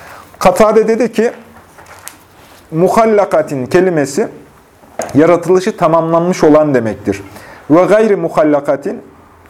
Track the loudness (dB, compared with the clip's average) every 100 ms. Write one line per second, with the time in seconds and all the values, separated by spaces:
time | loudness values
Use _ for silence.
0 | -20 -20 -20 -2 0 2 2 2 0 0
1 | -2 -2 -4 -4 -18 -20 -20 -20 -20 -20
2 | -20 -20 _ _ -20 -20 -10 -2 0 2
3 | 2 2 0 -2 -2 -6 -2 0 0 0
4 | -4 -4 -6 -8 -20 _ _ _ _ -14
5 | -4 2 2 2 2 -2 -2 -2 0 0
6 | 0 -2 -2 0 4 4 2 0 -2 -6
7 | -6 -8 -8 -20 -20 -14 0 2 4 2
8 | 2 0 -2 -2 0 0 -2 -4 -6 -12
9 | -14 -20 _ _ -4